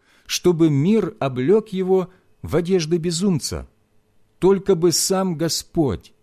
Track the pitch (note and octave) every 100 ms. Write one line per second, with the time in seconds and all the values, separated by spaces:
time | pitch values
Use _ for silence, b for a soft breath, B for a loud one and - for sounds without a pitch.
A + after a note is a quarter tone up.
0 | b b b - F3+ D#3+ E3 C#3 E3+ A3
1 | F3 - C3+ B2 C3 G#3+ G#3+ F#3 F#3 F#3
2 | F3+ b b _ E2+ C#3+ F3 F#3+ D3+ E3+
3 | E3+ E3 G3+ D3+ - D#2 C2 _ _ _
4 | _ _ _ _ F3+ G3 G3 F3+ F3 -
5 | - F#3+ F#3+ D3+ E3 - - E3+ C3+ E2+
6 | - _